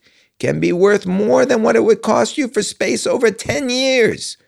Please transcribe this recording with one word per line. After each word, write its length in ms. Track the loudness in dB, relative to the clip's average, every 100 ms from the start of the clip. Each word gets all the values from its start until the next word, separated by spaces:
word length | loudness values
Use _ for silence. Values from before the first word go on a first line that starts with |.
| _ _ _ -6
can 180 | -4 -2
be 140 | 0
worth 340 | 2 2 2 0
more 400 | -2 2 2 2
than 160 | 2
what 140 | 2 2
it 80 |
would 180 | 2 2
cost 340 | 2 0 0 -2
you 120 | -4
for 120 | -4
space 460 | -4 -4 -4 -2 -2
over 240 | 0 0
ten 400 | -2 -4 -4 -2
years. 640 | -2 0 2 0 -2 -10 -16